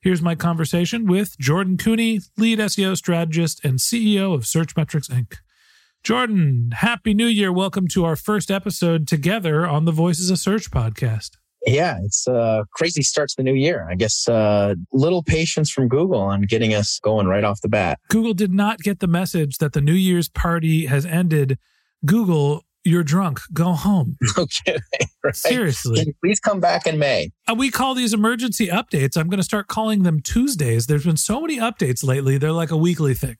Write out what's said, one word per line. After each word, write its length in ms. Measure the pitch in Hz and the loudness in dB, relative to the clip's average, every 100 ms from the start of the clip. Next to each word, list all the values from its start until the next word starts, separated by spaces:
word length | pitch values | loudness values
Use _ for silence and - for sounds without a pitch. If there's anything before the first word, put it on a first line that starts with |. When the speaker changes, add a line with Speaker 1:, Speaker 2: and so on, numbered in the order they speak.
Speaker 1:
Here's 220 | 190 180 | 2 2
my 140 | 170 165 | 0 0
conversation 720 | 170 165 160 175 175 233 214 | -2 0 0 0 0 -2 0
with 280 | 185 208 - | 0 0 -4
Jordan 360 | 131 165 190 185 | 0 0 0 0
Cooney, 440 | 220 226 226 220 - - | 0 2 2 -2 -6 0
lead 240 | 226 220 | 2 2
S 180 | 208 - | 0 0
E 80 | 190 | 0
O 80 | |
strategist 680 | 185 - 170 165 160 165 - | 0 -2 -2 0 0 -2 -2
and 160 | 147 131 | -2 -2
C 340 | - 240 214 | 0 0 2
E 60 | 202 | 2
O 120 | 190 | 2
of 140 | 156 113 | -2 0
Search 300 | 160 160 - | -2 -2 -2
Metrics, 320 | 156 156 - | -2 -4 -2
Inc. 300 | 127 117 - _ _ _ _ _ _ | -4 -4 -10 _ _ _ _ _ _
Jordan, 680 | - 233 247 202 156 127 120 | -2 0 2 2 2 2 -2
Happy 420 | 117 - 240 220 | 0 0 0 0
New 120 | 208 233 | 2 2
Year. 260 | 214 196 | 2 2
Welcome 360 | 180 190 196 185 | 0 0 -2 -2
to 160 | 185 | 0
our 100 | 165 | 0
first 340 | 156 - 214 - | -2 -2 -2 0
episode 600 | 196 208 - 175 165 147 | -4 -4 -2 0 0 0
together 580 | 160 143 220 175 151 170 | 0 0 0 0 0 0
on 200 | 147 165 | 0 0
the 60 | |
Voices 380 | 156 170 165 180 | 2 0 0 0
of 80 | 185 | 0
Search 320 | - 214 - | 0 -2 -2
podcast. 640 | - 113 107 123 110 - _ _ _ - | -2 -2 -2 -4 -4 -8 _ _ _ 0
Speaker 2:
Yeah, 320 | 135 175 104 | 2 2 -2
it's 240 | 98 - - | -4 -2 0
a 360 | 123 113 110 104 | 2 2 0 -2
crazy 280 | - 165 160 | -2 -2 0
start 280 | 135 - 147 | -2 0 -2
to 40 | - | -2
the 40 | |
new 120 | 131 | 0
year. 340 | 135 147 120 82 | 2 2 0 -4
I 60 | 90 | -2
guess, 320 | 107 - - | -2 0 0
uh, 480 | 113 107 104 101 92 90 | 2 4 2 2 -2 -2
little 320 | 135 151 180 | 0 2 2
patience 440 | 160 160 165 - 151 | 2 0 0 0 -2
from 200 | - 127 | 0 0
Google 320 | 131 185 131 | 2 2 0
on 220 | 98 98 | 0 0
getting 320 | 101 113 113 | 0 0 2
us 260 | 107 104 - | 0 -2 -2
going 240 | 107 110 98 | 0 0 2
right 160 | 98 | 0
off 180 | 104 101 | 0 -2
the 80 | 107 | -2
bat. 300 | 107 87 71 _ | 0 0 -4 _
Speaker 1:
Google 260 | 220 226 | 0 0
did 180 | 190 202 | 0 0
not 260 | 190 202 220 | 2 0 -2
get 220 | 196 196 | -4 -2
the 80 | 190 | 0
message 500 | 170 185 175 151 135 | 0 0 -2 -2 -2
that 140 | 151 | -2
the 80 | 147 | 0
New 140 | 143 | 2
Year's 340 | 180 185 175 165 | 2 2 2 -2
party 580 | - 175 170 160 160 151 | -2 -2 0 2 0 2
has 180 | 139 | -2
ended. 540 | 165 165 180 156 135 131 _ _ _ _ 147 | 0 0 2 2 0 -2 _ _ _ _ 2
Google, 560 | 220 202 160 143 147 _ _ | 2 4 2 2 -2 _ _
you're 180 | - 170 | 0 2
drunk. 380 | 156 170 185 127 - | 2 0 0 -4 -8
Go 200 | 147 170 | -2 0
home. 440 | 165 185 196 127 - | 2 2 2 0 -2
Speaker 2:
<laughs> 140 | 127 - | -2 0
No 100 | 165 - | -2 -2
kidding, 160 | - 156 - - - _ | -4 -4 -6 -4 -4 _
right? 100 | 143 | -4
Speaker 1:
Seriously. 640 | - - 254 190 127 123 113 | -2 0 0 0 -2 0 0
Speaker 2:
Can 80 | 156 | 0
you 80 | - | -2
please 140 | 185 208 | 0 0
come 220 | - 202 | 0 0
back 260 | 175 175 170 | 2 2 0
in 120 | 156 | 0
May? 340 | 143 110 76 - - | 0 0 -2 -8 -4
Speaker 1:
Uh, 40 | 226 | -2
we 140 | 269 | -2
call 240 | - 269 | 0 -2
these 200 | 254 247 | 0 0
emergency 540 | 214 214 240 247 - 196 | 2 0 0 -4 -2 -2
updates. 480 | 180 240 160 135 165 | -2 -2 -2 0 0
I'm 120 | 165 | -2
gonna 140 | 190 | -2
start 240 | 180 214 196 | -2 -2 -4
calling 380 | - 220 214 | -4 0 2
them 160 | 180 156 | 2 2
Tuesdays. 680 | - 233 269 226 131 113 117 | 0 0 0 0 0 0 2
There's 180 | 147 | 0
been 120 | 156 160 | 2 0
so 240 | - 226 | 0 -2
many 180 | 320 285 | -2 -2
updates 460 | 226 226 147 123 | -4 -2 -2 0
lately. 340 | 135 131 135 135 | 0 0 2 0
They're 140 | 151 | 0
like 180 | 165 165 | 0 0
a 60 | 160 | 2
weekly 380 | 170 156 147 | 2 2 0
thing. 220 | 127 135 113 | 0 -4 -8